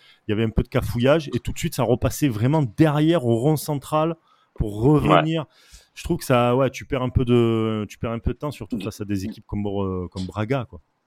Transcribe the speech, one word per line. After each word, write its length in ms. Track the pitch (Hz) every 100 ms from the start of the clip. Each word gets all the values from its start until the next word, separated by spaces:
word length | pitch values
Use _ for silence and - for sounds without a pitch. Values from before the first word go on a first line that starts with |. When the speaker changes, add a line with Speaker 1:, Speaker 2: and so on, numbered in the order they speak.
| _ _ -
Speaker 1:
il 60 |
y 20 |
avait 80 | 104
un 80 | 113
peu 140 | -
de 40 | -
cafouillage, 600 | 127 107 113 127 156 143
et 60 | 120
tout 140 | -
de 60 | 120
suite, 180 | 170 -
ça 80 |
repassait 420 | 113 120 131 - 147
vraiment 360 | 104 123 156
derrière 640 | 135 - 160 147 156 170
au 120 | 123 113
rond 200 | 135 151
central 600 | - 147 - 156 160 165 _ _ _
pour 280 | - 110 104
revenir. 600 | 123 151 143 90 156 160
Speaker 2:
Ouais. 60 | 143 _ _ - _
Speaker 1:
Je 80 | -
trouve 160 | - 170
que 60 |
ça, 300 | - 123 120 123
ouais, 120 | 131
tu 160 | -
perds 180 | - 139
un 80 | 127
peu 140 | 123
de, 640 | 123 120 117 113 110 107 104
tu 80 | -
perds 140 | 123
un 80 | 117
peu 140 | 120
de 60 | 120
temps, 120 | 147
surtout 260 | - 101 107
Speaker 2:
De- 60 |
Speaker 1:
face 180 | 101 -
à 40 |
des 200 | 101 101
équipes 220 | 104 107 -
comme, 180 | 101 104
euh, 420 | 101 98 92 90
comme 180 | 98 92
Braga, 400 | 101 107 135 113
quoi. 140 | 85 _ _